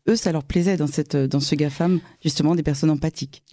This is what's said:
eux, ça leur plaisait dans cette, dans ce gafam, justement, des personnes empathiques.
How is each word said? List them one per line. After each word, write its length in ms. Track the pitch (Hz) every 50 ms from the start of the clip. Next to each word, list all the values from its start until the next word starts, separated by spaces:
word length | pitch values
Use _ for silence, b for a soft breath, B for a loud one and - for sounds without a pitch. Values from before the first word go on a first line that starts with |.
| _
eux, 100 | - 226
ça 160 | 226 - 185
leur 120 | 160 156 139
plaisait 320 | - - 180 175 196 190
dans 100 | 165 147
cette, 300 | 143 143 156 147 - -
dans 240 | 143 135 135 139 147
ce 140 | 143 - 160
gafam, 460 | 147 151 147 143 - 170 175 185 160 B B B B
justement, 320 | - 160 139 - 151 151 170
des 80 | 170
personnes 280 | 147 151 143 139 165 160
empathiques. 520 | 151 143 156 160 - - - - - - _ _